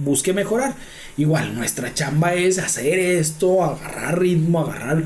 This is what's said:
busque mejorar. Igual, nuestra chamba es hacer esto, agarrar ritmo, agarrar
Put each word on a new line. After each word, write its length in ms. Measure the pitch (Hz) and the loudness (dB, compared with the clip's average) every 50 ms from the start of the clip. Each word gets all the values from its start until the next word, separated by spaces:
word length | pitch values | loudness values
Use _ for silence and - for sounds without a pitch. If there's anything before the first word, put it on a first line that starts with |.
busque 340 | 139 143 139 - - 185 185 | -2 0 0 0 0 0 0
mejorar. 400 | 202 190 196 214 247 269 262 - - - - - - - - - | 0 0 0 0 0 0 -2 -4 -6 -12 -18 -18 -18 -18 -8 -2
Igual, 380 | 143 151 151 160 - 110 101 110 | 0 2 2 2 0 0 -2 -4
nuestra 380 | 120 113 - - 135 127 123 - | -4 -4 -4 -4 -4 -6 -6 -4
chamba 400 | - 156 - 147 156 170 175 180 | -4 -4 0 0 0 2 2 2
es 240 | 180 180 185 185 185 | 2 2 2 2 0
hacer 400 | 156 - - - 120 147 180 185 | 0 -4 -4 -2 0 0 2 2
esto, 680 | 185 180 180 170 156 156 156 - 190 180 185 190 170 | 2 2 2 2 0 0 -2 0 2 4 4 4 2
agarrar 560 | 147 127 - - - - - - 151 170 180 | 0 -2 -6 -8 -10 -8 -6 -4 -2 0 2
ritmo, 400 | 185 180 175 160 160 170 170 165 | 2 4 4 4 4 4 2 2
agarrar 420 | 143 - - - - 135 156 160 160 | 0 -2 -4 -6 -4 -2 0 0 0